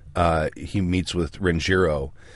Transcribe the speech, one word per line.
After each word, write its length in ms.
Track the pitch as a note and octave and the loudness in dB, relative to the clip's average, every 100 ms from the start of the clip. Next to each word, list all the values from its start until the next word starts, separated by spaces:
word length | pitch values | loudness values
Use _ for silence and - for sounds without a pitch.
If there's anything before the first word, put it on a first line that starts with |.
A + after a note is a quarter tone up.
| - | -8
uh, 340 | - E2+ D#2+ D#2 - | 0 2 2 -2 -4
he 240 | D#2 G2+ | -4 -2
meets 340 | F2+ F2+ D#2+ | 0 0 0
with 240 | F2+ D#2+ - | -2 -4 -2
Renjiro, 720 | F#2 E2 D2+ F#2 F2 D2 C#2 - - | 0 0 2 2 4 0 -4 -10 -20